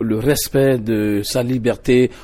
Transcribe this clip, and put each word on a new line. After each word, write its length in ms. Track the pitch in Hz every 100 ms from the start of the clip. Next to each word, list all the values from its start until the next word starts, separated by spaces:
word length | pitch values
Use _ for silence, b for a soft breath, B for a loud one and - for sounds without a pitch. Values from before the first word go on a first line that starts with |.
le 160 | 113 110
respect 600 | 127 143 - 139 135 127
de 420 | 107 110 107 101
sa 200 | 101 127
liberté 680 | 123 131 117 107 - 123 127 B